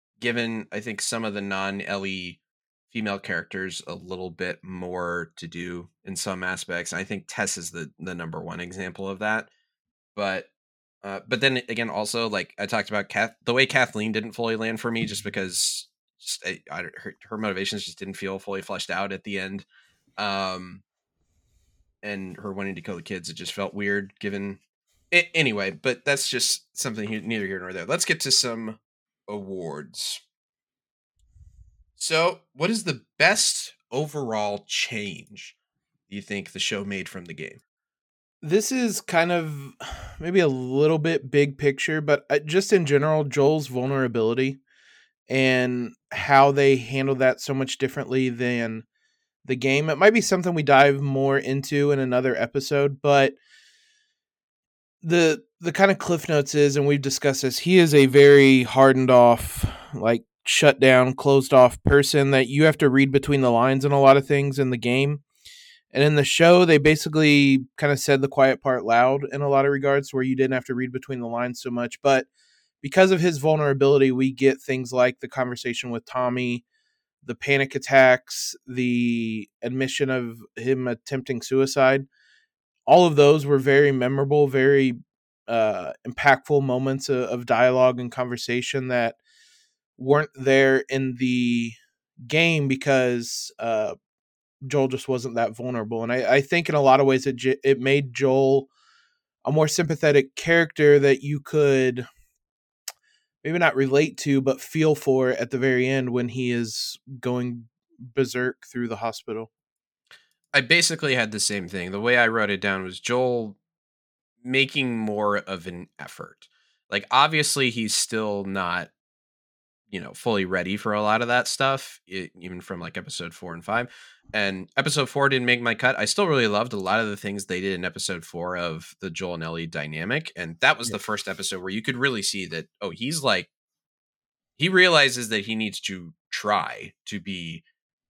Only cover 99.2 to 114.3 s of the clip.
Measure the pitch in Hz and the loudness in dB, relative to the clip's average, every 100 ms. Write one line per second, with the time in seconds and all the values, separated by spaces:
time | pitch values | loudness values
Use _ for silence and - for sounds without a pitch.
99.2 | _ _ - 151 151 - 165 156 156 143 | _ _ -2 0 2 0 -2 0 4 4
100.2 | 135 - 165 170 165 - 147 143 139 135 | 2 -2 2 4 4 4 6 8 6 2
101.2 | 143 143 - 151 143 135 131 123 123 _ | 0 -8 -4 0 2 4 2 -2 -8 _
102.2 | _ _ _ _ _ _ - - _ _ | _ _ _ _ _ _ -20 -20 _ _
103.2 | _ _ 147 170 165 131 135 139 147 135 | _ _ -8 0 0 2 2 2 2 -2
104.2 | 147 139 135 131 - 160 156 147 - 131 | 0 0 0 -2 -4 0 2 2 0 0
105.2 | 127 - 120 131 135 127 127 135 127 123 | 2 -2 -4 -2 0 0 0 -2 -2 -2
106.2 | 123 123 123 120 113 - - - - 131 | -4 -4 -4 -2 -4 -8 -10 -12 -18 -10
107.2 | 123 123 123 120 117 _ _ - 123 127 | -6 -4 -6 -10 -16 _ _ -20 -8 -4
108.2 | 131 127 127 - - 123 120 107 113 - | -2 -2 -4 -6 -10 -8 -6 -6 -8 -8
109.2 | - 110 113 _ _ _ _ _ _ - | -10 -10 -12 _ _ _ _ _ _ -20
110.2 | _ _ _ 143 123 170 - 160 147 127 | _ _ _ -2 2 2 2 -2 -2 0
111.2 | 113 107 - 104 87 98 90 101 117 123 | -2 -2 -4 -4 -6 -8 -8 -4 0 2
112.2 | 117 113 104 98 101 95 92 92 - 123 | 2 2 -2 -2 -2 -4 -6 -10 -4 -2
113.2 | 127 120 110 98 _ _ _ _ _ _ | 0 -2 -6 -12 _ _ _ _ _ _
114.2 | _ | _